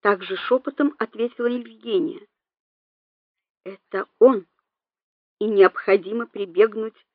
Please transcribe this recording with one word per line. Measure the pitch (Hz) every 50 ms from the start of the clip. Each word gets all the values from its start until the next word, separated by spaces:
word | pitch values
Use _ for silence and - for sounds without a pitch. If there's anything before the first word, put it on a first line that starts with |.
также | _ 208 202 185 196 - 190
шепотом | 185 - - 247 262 - - 277 - 294 285 - _
ответила | 226 220 _ 214 226 240 - - 240 240
Евгения. | 247 247 233 226 226 220 220 233 220 185 160 - - - 202 _ _ _ _ _ _ _ _ _ _ _ _ _ _ _ _ _ _ _ _ _ _ _ _ _ _ _ _
«Это | 190 196 - _ _ - 190 202 _ _ _
он, | 226 262 262 202 175 _ _ _ _ _ _ _ _ _ _ _ _ _ _ _ _ _ _ _
и | 208
необходимо | 214 214 196 190 190 _ - - - 190 202 170 190 214 233 233 -
прибегнуть | _ 202 202 185 165 180 214 226 214 220 220 220 214 _ _ _ _